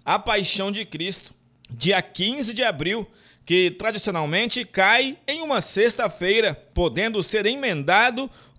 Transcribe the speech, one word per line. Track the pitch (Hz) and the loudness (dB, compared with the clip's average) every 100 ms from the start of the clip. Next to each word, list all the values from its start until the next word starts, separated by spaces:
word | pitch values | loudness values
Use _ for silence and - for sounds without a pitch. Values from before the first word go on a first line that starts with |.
a | - 196 | -2 -2
Paixão | 208 214 185 196 196 | 0 -2 0 -2 -4
de | 208 | -6
Cristo, | 202 156 175 185 - - _ _ - | -8 -8 -6 -6 -8 -20 _ _ -18
dia | 117 139 190 | -2 2 2
quinze | 175 - 190 277 226 | 0 -4 -2 -2 -4
de | 226 | -2
abril, | 240 160 160 220 202 _ - _ - | -2 -2 -4 -4 -8 _ -20 _ 0
que | 180 180 | 2 2
tradicionalmente | 180 214 208 - 175 151 170 233 - 214 | 0 -4 0 0 0 -2 0 0 -2 -2
cai | - 190 233 262 285 - | 2 4 4 2 -4 -6
em | 302 | -6
uma | 320 247 | -2 -2
sexta-feira, | - - 226 226 220 - 180 214 214 147 - | 0 2 2 2 -4 -2 0 2 2 -2 -6
podendo | - 175 120 220 214 | -2 0 0 -2 -2
ser | 160 214 202 | -2 0 0
emendado | 262 269 165 139 190 240 240 269 - - | 0 -2 -2 2 4 4 0 -6 -12 -20